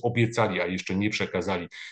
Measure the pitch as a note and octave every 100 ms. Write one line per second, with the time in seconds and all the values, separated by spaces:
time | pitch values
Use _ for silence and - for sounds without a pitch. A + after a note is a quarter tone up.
0 | A#2+ A#2+ A2+ - G#2 F2+ F2 F2+ - F#2+
1 | G#2+ - F#2+ F#2 F2+ F2+ E2 - -